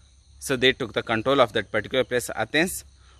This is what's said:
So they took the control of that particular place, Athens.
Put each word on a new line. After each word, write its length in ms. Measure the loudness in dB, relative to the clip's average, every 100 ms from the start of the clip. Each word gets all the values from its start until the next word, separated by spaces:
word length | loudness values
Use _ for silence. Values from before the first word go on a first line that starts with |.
| _ _ _ -18
So 180 | -6 2
they 180 | 2
took 200 | 2 -4
the 80 | -6
control 400 | -2 -2 2 4
of 100 | 4
that 180 | 2 -2
particular 320 | -4 -2 -2
place, 260 | 0 -2 -4 -6
Athens. 500 | -2 0 0 -4 -14 -20 -20 0